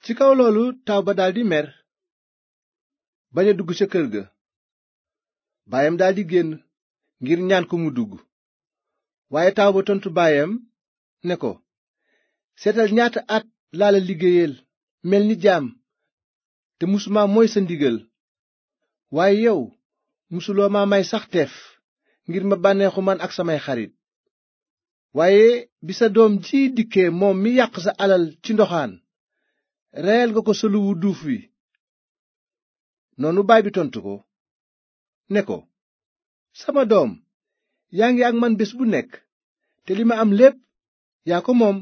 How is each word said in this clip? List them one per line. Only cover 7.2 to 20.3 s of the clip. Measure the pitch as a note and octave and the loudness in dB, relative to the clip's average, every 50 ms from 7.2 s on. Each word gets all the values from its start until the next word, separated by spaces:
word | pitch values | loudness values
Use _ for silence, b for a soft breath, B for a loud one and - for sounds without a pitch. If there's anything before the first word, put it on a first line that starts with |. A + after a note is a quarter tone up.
ngir | A#2+ B2+ E3 E3+ | -4 -4 -2 -2
ñaan | F#3 F#3 F#3+ F#3 F3+ | 0 0 0 0 0
ko | - F3 | -2 -6
mu | F3 E3 D#3 | -6 -4 -4
dugg. | C3+ B2 A2+ G#2 F#2 F2 _ _ _ _ _ _ _ _ _ _ _ _ _ _ _ _ _ _ _ _ _ _ - | -4 -6 -8 -8 -10 -20 _ _ _ _ _ _ _ _ _ _ _ _ _ _ _ _ _ _ _ _ _ _ -4
Waaye | D3+ E3+ F#3 G3 | 0 0 2 2
taaw | - G3+ G3+ G3 | 4 2 2 2
ba | G3 G3 | 2 0
tontu | G#3 G3+ G3 G3 G3 | 0 -2 -4 -4 -4
baayam, | D#3+ F3+ F3 D#3+ D3+ C#3+ D3 F3 G#3+ B3 - _ _ _ _ _ _ _ _ _ _ _ _ | -2 0 2 2 2 2 0 -2 -4 -10 -10 _ _ _ _ _ _ _ _ _ _ _ _
ne | F3 F3+ | -8 -6
ko, | E3 D3+ A#2 F#2+ _ _ _ _ _ _ _ _ _ _ _ _ _ _ _ _ _ _ _ _ _ | -4 -6 -8 -8 _ _ _ _ _ _ _ _ _ _ _ _ _ _ _ _ _ _ _ _ _
"Seetal | - G3+ G#3+ A3+ A3+ G#3 G#3 | -4 -2 0 0 0 0 2
ñaata | A3+ A#3+ A#3+ A#3 A#3 - - | 0 0 0 -2 -6 -6 -4
at | G#3+ A3 A3 _ _ _ _ _ - | -4 -4 -4 _ _ _ _ _ -4
laa | E3 G3+ G#3 G3+ | 0 2 2 4
la | G3 | 2
liggéeyal, | F#3 F3+ F#3+ D#3 F3 F3+ F3+ F3 E3+ D#3 C3+ - _ _ _ _ _ _ _ _ _ | 0 -2 -6 -2 0 2 2 2 2 0 -4 -10 _ _ _ _ _ _ _ _ _
mel | E3+ G3 G3+ G#3 | 0 0 2 2
ni | G#3+ A3 F3 | 0 -2 2
jaam, | E3 G#3 F#3 E3 C#3+ A#2+ A#2 _ _ _ _ _ _ _ _ _ _ _ _ _ _ _ _ _ _ _ _ _ | 2 2 2 2 -2 -6 -12 _ _ _ _ _ _ _ _ _ _ _ _ _ _ _ _ _ _ _ _ _
te | E3+ | -2
musuma | F3 G3 G#3 G3 F#3+ G3+ G#3+ G#3 | -2 -2 -2 -2 -2 0 0 2
moy | G3+ G3+ A3+ A3+ A3 | 2 4 4 2 4
sa | A3+ G#3 | 2 -2
ndigal. | G3 E3+ E3+ D3+ C#3+ C3 A#2 A2 - _ _ _ _ _ _ _ _ _ _ _ _ _ _ _ _ _ _ _ _ _ - | -2 -2 -2 -2 0 0 -2 -2 -8 _ _ _ _ _ _ _ _ _ _ _ _ _ _ _ _ _ _ _ _ _ -4
Waaye | D3 F3 G3 G3+ G#3 A3+ | 0 2 2 2 2 2
yow, | A#3 G#3+ E3 B2 G2+ _ _ _ _ _ _ _ _ _ _ _ _ | 0 0 0 -4 -8 _ _ _ _ _ _ _ _ _ _ _ _